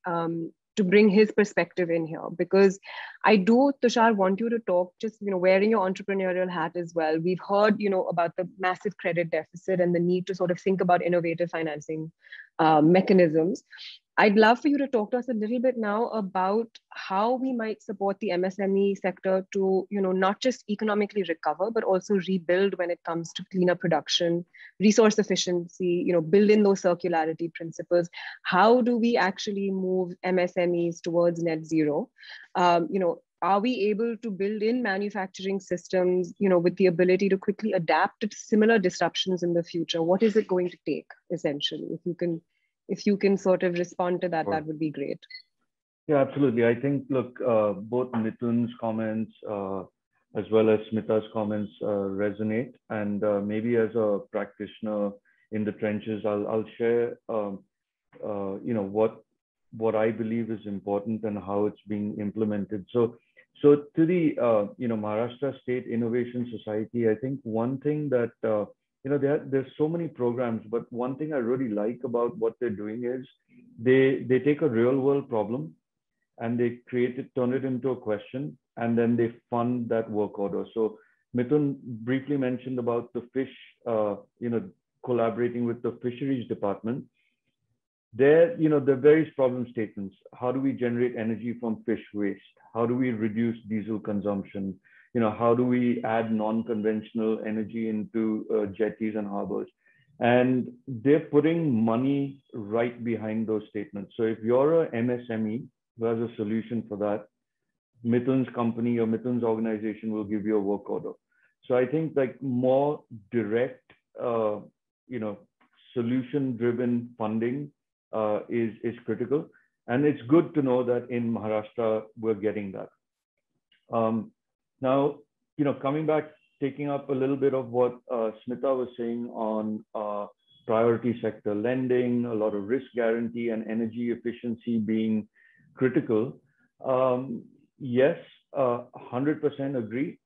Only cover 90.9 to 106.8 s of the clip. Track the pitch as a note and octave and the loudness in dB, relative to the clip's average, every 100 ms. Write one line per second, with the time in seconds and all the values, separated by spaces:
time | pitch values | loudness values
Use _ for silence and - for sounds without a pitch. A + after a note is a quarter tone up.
90.9 | A#2+ B2 A#2+ A2 G#2+ A#2+ A#2 A#2 A2 - | 0 -2 0 -4 -4 -6 -6 -6 -6 -4
91.9 | G#2+ - G#2 G2+ F#2+ _ _ _ A2+ A#2 | -4 -4 -4 -4 -4 _ _ _ -4 -2
92.9 | B2 B2+ A2 A2 G#2 A#2 A#2 G2+ A2 G2+ | 0 -2 0 -2 0 -2 -2 -6 -6 -4
93.9 | A2 A2 G#2 G2 G2+ - G2+ F#2+ F2+ _ | -6 -4 -4 -2 -4 -6 -8 -8 -10 _
94.9 | _ _ B2 A2 G#2+ A#2 A#2+ B2 B2 B2 | _ _ 0 0 2 2 4 2 2 2
95.9 | A#2+ A2+ A2+ A2+ A2 G#2+ A2+ A2+ A2 G#2+ | 0 0 -2 0 0 0 -2 -2 -2 0
96.9 | G#2+ G#2+ A2+ A2 A2 A2 A2 G#2+ A2+ A2 | -2 -4 -4 -2 -2 -4 -6 -6 -6 -4
97.9 | G#2+ G2+ A2+ A2 G#2+ - A2 G2+ G2 G#2+ | -4 -4 -2 -2 -2 -2 -2 -2 -2 -2
98.9 | - A2 G#2+ G2+ G2+ F#2+ G#2 G#2+ _ _ | -2 -4 -4 -6 -6 -4 -6 -8 _ _
99.9 | _ _ _ A#2 B2 B2+ B2+ A#2+ - - | _ _ _ 4 4 4 0 -2 -12 -12
100.9 | A#2+ B2+ D#3 D#3 D3 D3+ E3+ D#3+ A2+ A2+ | -2 4 4 4 2 4 0 0 2 2
101.9 | A2+ C3+ C#3+ C#3 C3+ _ A#2+ G2+ A2+ B2 | 2 0 -2 -4 -8 _ -12 -4 -2 -2
102.9 | A#2+ A#2 G#2+ A2 A2 A2 G#2+ G#2+ G#2+ G2+ | -4 -6 -4 -4 -4 -2 -4 -4 -10 -8
103.9 | G2+ G2 - A2+ A2 A2 B2 C#3+ E3 D#3+ | -12 -12 -4 -2 -2 0 2 4 2 0
104.9 | A#2 A#2+ B2 B2 A2 A2 A#2 - _ _ | -2 -2 -2 -6 -4 -4 -4 -10 _ _
105.9 | - A2+ A2+ A#2 A#2 G#2+ A2 G#2+ A#2 | -4 -2 -2 -4 -4 -4 -4 -4 -8